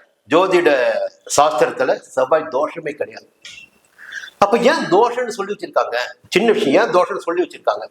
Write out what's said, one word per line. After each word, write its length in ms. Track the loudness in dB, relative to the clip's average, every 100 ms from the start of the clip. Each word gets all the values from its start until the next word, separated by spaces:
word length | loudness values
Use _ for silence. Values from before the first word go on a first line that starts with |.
| _ _ -2
ஜோதிட 380 | 2 4 2 4 2 2 -2 -6 -10 -2 2
சாஸ்திரத்துல 560 | 2 2 0 0 -2 -2 -4 -4
செவ்வாய் 280 | 0 0 0 -4
தோஷமே 360 | -4 -6 -10 -10
கிடையாது. 280 | -10 -12 -20 _ -20 -20 -20 _ _ _ -18 -16 -16 0
அப்ப 120 | 2 2 2
ஏன் 160 | 0 2
தோஷம்னு 400 | 2 2 0 -6 -6
சொல்லி 160 | -8
வச்சிருக்காங்க? 440 | -10 -4 -2 -2 -2 -6 -10 _ 0
சின்ன 120 | 2 2
விஷயம், 200 | 2 2
ஏன் 140 | 2 2
தோஷம்னு 300 | 0 -4 -4
சொல்லி 160 | -4
வச்சிருக்காங்க? 400 | -4 -4 -4 -4 -8